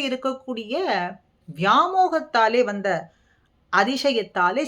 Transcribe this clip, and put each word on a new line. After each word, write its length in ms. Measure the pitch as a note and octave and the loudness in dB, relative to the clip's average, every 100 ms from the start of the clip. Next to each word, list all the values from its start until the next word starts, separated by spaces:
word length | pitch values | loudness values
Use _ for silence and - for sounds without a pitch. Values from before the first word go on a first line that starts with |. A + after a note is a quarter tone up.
இருக்கக்கூடிய 720 | C#4 B3+ C4 C4 - A#3 G#3+ C#4+ F#4 G3+ F3+ G3+ _ _ - | 0 -4 -4 -6 -8 -10 -6 -4 -2 -2 -4 -8 _ _ -18
வியாமோகத்தாலே 1120 | D3+ F#3+ B3 F4 F#4 F#4 D#4+ - A#3 A3 A#3+ | -4 2 4 2 2 2 2 0 2 2 2
வந்த 260 | G#3 G3+ G3 E3+ - _ _ _ _ _ - | 0 -2 -2 -4 -6 _ _ _ _ _ -2
அதிசயத்தாலே 920 | F#3 G#3+ C4 C#4+ A#3 G3 G3 F3+ A#3 | 2 2 2 0 0 -2 0 0 0